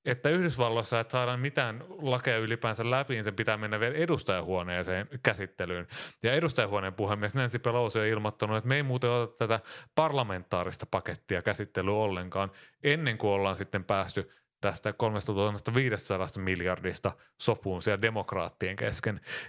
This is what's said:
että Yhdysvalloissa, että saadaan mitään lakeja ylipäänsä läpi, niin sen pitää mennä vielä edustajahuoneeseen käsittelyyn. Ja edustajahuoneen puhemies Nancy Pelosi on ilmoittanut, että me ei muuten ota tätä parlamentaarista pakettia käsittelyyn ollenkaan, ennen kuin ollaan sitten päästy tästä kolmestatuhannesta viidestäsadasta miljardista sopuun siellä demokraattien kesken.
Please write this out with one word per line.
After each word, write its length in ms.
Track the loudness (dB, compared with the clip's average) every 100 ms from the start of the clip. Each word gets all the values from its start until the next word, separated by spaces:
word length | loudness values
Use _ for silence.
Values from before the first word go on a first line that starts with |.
| -4
että 220 | 0 2
Yhdysvalloissa, 720 | 4 2 2 2 2 0 0
että 120 | 0
saadaan 280 | 0 0 0
mitään 440 | -2 0 -2 -4 -10
lakeja 500 | -6 0 2 2 2
ylipäänsä 520 | 2 0 0 0 2
läpi, 240 | 0 0
niin 100 | -2
sen 100 | -2
pitää 220 | -2 0 0
mennä 240 | 0 0
vielä 140 | 0
edustajahuoneeseen 1120 | 2 2 2 2 0 0 -2 0 -2 -2 -2 -4 -2
käsittelyyn. 640 | 0 0 -2 -4 -4 -4 -8 -10 -14 -2
Ja 100 | 2
edustajahuoneen 600 | 2 2 2 2 0 -2
puhemies 400 | 0 0 0 0
Nancy 240 | 0 0 0
Pelosi 400 | 0 2 2 2
on 80 | 2
ilmoittanut, 500 | 0 -2 -2 0 0
että 120 | 0
me 80 | 0
ei 60 |
muuten 280 | 0 0 2
ota 260 | 2 0 -2 0
tätä 140 | 0 -2 -16 -4
parlamentaarista 920 | 2 2 2 0 -2 -2 -2 -2 -4 -4
pakettia 560 | -2 -2 -8 -4 -2
käsittelyyn 540 | 0 -2 -2 -2 2 2
ollenkaan, 560 | 2 -2 -4 -2 -2 -4 -20 _
ennen 360 | 0 2 0 0
kuin 120 | 2
ollaan 260 | 4 2 0
sitten 280 | -2 -2
päästy 460 | 0 0 0 -4 -6 _ _ _
tästä 320 | -2 -2 -4
kolmestatuhannesta 840 | 0 0 0 -2 0 0 0 0
viidestäsadasta 640 | 2 2 0 -2 -2 -2 -4
miljardista 720 | -2 0 0 -2 -2 -2 -4 -4 -12 -4
sopuun 420 | 0 0 0 -2
siellä 200 | 0 2
demokraattien 720 | 2 0 -4 -4 -4 -4 -6 -4
kesken. 440 | -4 -2 -2 -4 -6 -10